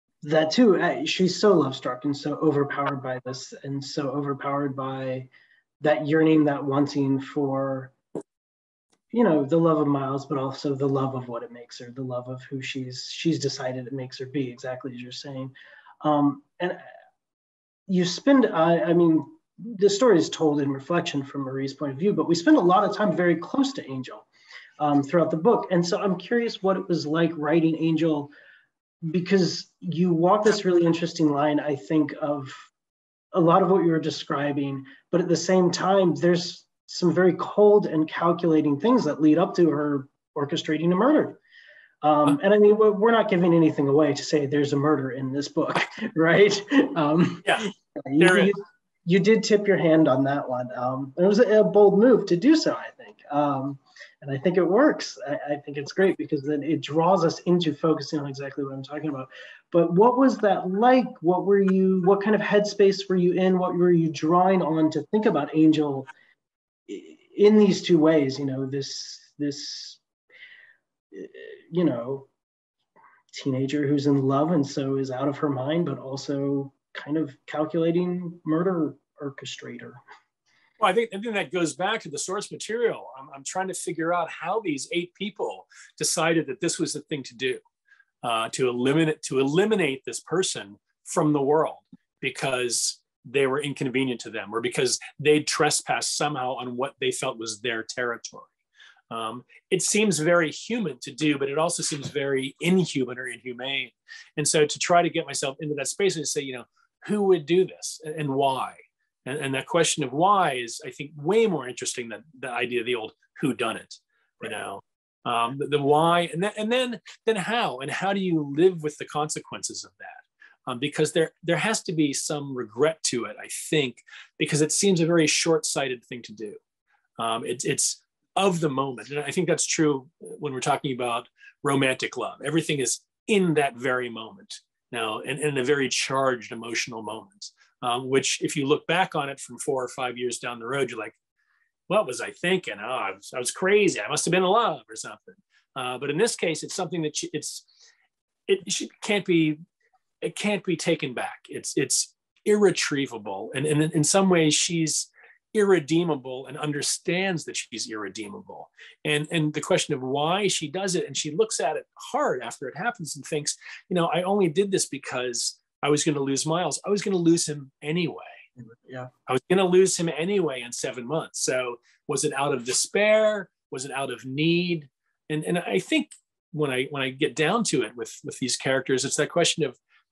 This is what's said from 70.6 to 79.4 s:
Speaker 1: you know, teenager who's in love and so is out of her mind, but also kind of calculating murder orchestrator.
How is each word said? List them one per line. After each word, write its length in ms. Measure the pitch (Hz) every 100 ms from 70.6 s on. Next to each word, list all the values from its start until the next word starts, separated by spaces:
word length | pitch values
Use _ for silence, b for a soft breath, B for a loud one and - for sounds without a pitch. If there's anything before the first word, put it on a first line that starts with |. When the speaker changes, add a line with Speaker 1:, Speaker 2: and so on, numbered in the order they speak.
| B B _ _ _ - - 65 62 69 -
Speaker 1:
you 120 | 165
know, 440 | 170 123 117 139 - _ _ _ _ _ _ _ b b _
teenager 540 | - - 131 135 147 139
who's 200 | 147 135
in 140 | 139 135
love 240 | 139 156
and 140 | 175 139
so 320 | - 135 135
is 140 | 135
out 160 | 127 139
of 100 | 139
her 120 | 156
mind, 360 | 131 131 165 160
but 140 | 135
also 760 | 135 135 - 139 139 139 139 _ _
kind 240 | - - 151
of 180 | 147 - -
calculating 920 | 147 156 175 165 170 180 180 175 165 160
murder 500 | 160 175 180 143 131 _ -
orchestrator. 720 | 143 135